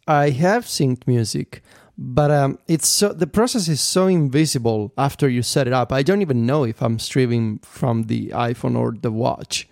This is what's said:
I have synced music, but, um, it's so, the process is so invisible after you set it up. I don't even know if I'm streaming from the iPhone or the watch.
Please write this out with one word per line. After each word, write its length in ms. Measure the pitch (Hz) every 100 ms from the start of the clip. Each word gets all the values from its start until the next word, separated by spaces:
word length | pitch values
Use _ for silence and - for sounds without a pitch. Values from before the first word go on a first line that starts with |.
| -
I 220 | 147 147
have 340 | 131 175 226 233
synced 420 | - 135 127 -
music, 560 | 120 110 143 - - _ - _ -
but, 320 | 135 123 147
um, 300 | 147 139 139 -
it's 200 | 160 -
so, 240 | - 202
the 140 | 165 170
process 400 | - 247 240 165
is 140 | 147
so 240 | - 185 190
invisible 840 | 180 143 135 156 135 117 110 104 -
after 280 | 139 - 143
you 140 | 123
set 240 | 120 156 123
it 80 |
up. 180 | 127 120
I 120 | 131
don't 180 | 139 202
even 240 | 185 123 117
know 180 | 151
if 180 | 123 107
I'm 180 | 120 113
streaming 580 | - 143 123 120 113 107
from 440 | - - 139 117
the 240 | 110 117 104
iPhone 480 | - 120 123 127 120
or 140 | 120
the 200 | 117 120
watch. 560 | 110 123 - - - -